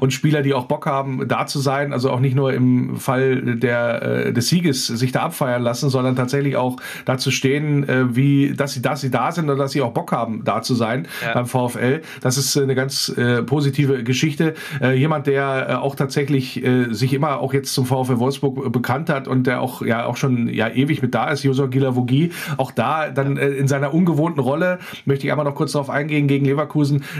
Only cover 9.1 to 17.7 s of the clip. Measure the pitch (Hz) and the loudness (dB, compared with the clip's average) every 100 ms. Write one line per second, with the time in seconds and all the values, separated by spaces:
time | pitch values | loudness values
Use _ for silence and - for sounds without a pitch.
9.1 | 120 135 170 151 139 139 143 127 - 170 | 0 -2 -2 0 0 0 -2 -2 -4 -2
10.1 | 147 113 110 110 104 - 120 110 131 170 | -2 -2 -4 -2 -2 0 0 0 -2 -6
11.1 | - 117 120 123 131 123 107 120 151 - | -6 -4 -2 -2 -2 -2 0 0 0 -4
12.1 | - 131 127 139 147 135 127 135 - - | -4 -2 0 0 0 2 0 -2 -2 -4
13.1 | - 123 120 113 147 139 143 139 131 117 | 0 2 2 2 0 2 2 2 2 0
14.1 | 127 160 147 160 156 - 147 127 131 156 | 0 0 2 0 -2 -8 -2 2 4 2
15.1 | 151 139 139 139 135 131 127 139 139 139 | 2 2 0 0 -2 -2 -2 -2 -2 -2
16.1 | 151 139 139 131 120 123 127 120 110 127 | 0 0 0 0 -2 2 2 2 0 0
17.1 | 135 151 135 135 139 131 | 2 0 0 -2 -2 -2